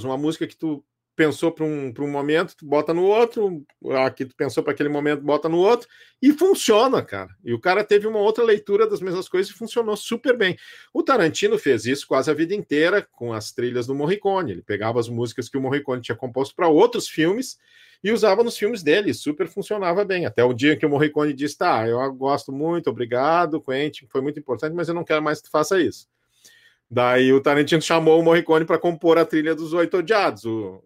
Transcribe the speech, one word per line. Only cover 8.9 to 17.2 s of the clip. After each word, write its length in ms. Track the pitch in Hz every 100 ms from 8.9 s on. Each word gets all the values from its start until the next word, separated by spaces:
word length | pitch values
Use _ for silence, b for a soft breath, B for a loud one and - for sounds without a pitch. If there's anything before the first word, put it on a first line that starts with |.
| 202
mesmas 260 | 185 180 175
coisas 240 | 180 190
e 40 | -
funcionou 420 | 226 247 220 202
super 400 | - 226 269 240
bem. 180 | 190 - B B B
O 80 | 277
Tarantino 560 | 330 254 160 - 208 226
fez 300 | 147 117 110
isso 180 | - -
quase 240 | 135 135
a 60 | 147
vida 180 | 165
inteira 480 | 208 - 143 165 202 -
com 220 | _ 120
as 180 | 110 107
trilhas 360 | - 120 120 120
do 80 | 139
Morricone. 560 | 151 208 196 190 151
Ele 100 | 90
pegava 380 | - 101 110 120
as 100 | 113
músicas 400 | 117 120 120 117
que 80 | 135
o 40 |
Morricone 420 | 131 143 143 127
tinha 120 | 117 120
composto 380 | 127 123 131
pra 140 | - 175
outros 400 | 151 240 226 -
filmes 500 | -